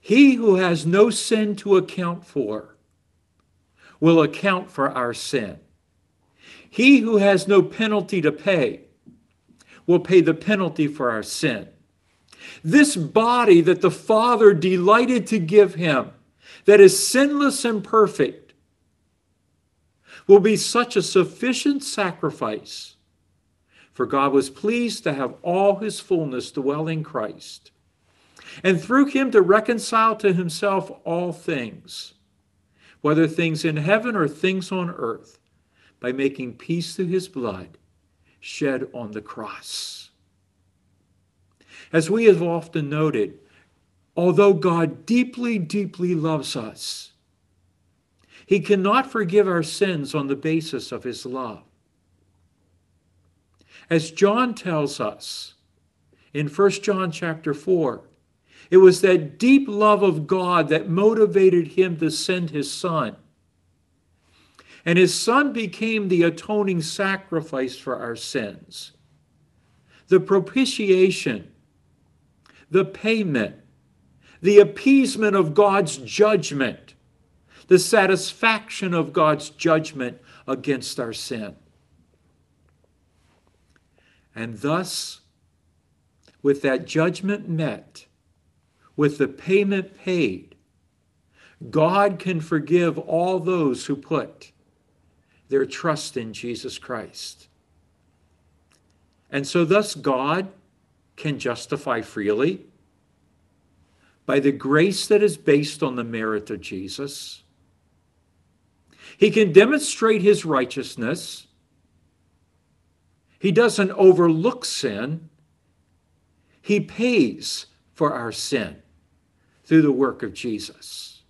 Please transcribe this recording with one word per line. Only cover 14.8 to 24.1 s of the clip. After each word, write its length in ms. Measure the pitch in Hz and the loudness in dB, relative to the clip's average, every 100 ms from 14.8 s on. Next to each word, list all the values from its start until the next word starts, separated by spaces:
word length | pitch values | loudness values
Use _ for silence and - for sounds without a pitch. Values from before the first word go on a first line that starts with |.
| 180 220 247 247 170 | 4 4 4 -2 -2
to 100 | 220 | -4
give 380 | 160 208 190 156 | 4 6 4 2
him, 340 | 170 135 110 - _ _ - - - | -2 -2 -4 -14 _ _ -20 -4 6
that 140 | 208 | 10
is 260 | 196 190 - | 10 8 -2
sinless 580 | 254 285 285 277 277 | 2 2 2 0 0
and 180 | 240 220 | -4 -4
perfect, 680 | - 220 202 - 127 - _ _ _ _ _ _ _ _ _ _ _ _ _ _ _ _ _ - - | 0 2 2 2 -2 -2 _ _ _ _ _ _ _ _ _ _ _ _ _ _ _ _ _ -18 6
will 140 | 196 | 8
be 160 | 196 208 | 8 0
such 400 | - 240 240 214 | 0 -2 -2 -2
a 60 | |
sufficient 800 | 170 190 160 - 247 254 294 277 | 0 0 0 -2 -4 -2 -2 -2
sacrifice, 1120 | - - 185 170 - - 220 214 - - - _ _ _ _ _ _ _ _ _ _ | -6 -6 -6 -4 -8 -6 -8 -8 -12 -20 -20 _ _ _ _ _ _ _ _ _ _
for 100 | - | -8
God 300 | 123 | -4